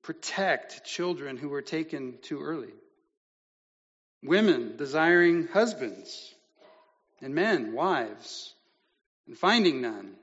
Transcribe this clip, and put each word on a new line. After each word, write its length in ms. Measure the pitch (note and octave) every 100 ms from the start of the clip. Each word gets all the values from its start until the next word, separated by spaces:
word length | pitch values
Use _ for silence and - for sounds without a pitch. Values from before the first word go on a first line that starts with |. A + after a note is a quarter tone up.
protect 840 | - D#3+ - - G3 C#3 - - -
children 500 | - F3 E3 C#3+ C3
who 140 | D3
were 120 | C#3+
taken 560 | C#3 D#3+ D#3+ C#3+ B2+ B2
too 180 | - D3
early. 300 | D3 D#3 G#2+ - _ _ _ _ _ _ _ _ _ _ _ _ _ _
Women 540 | C3+ F#3 G#3+ C#3 A#2+ -
desiring 680 | C#3+ D3+ E3 F3 E3+ E3+ E3
husbands 880 | G3 A#3 G#3 A#2+ F#2 - - - _ _ _ - - _ _ _ _
and 140 | C3+ D3
men, 380 | G#3 F3+ G#2+
wives, 800 | A2+ F3 D#3+ A2+ G#2+ - - - - _ _ _ _ _ _ -
and 100 | A#2+
finding 440 | F3+ A#3 F#3 C3+
none 340 | A#2+ G#2+ G2 F#2+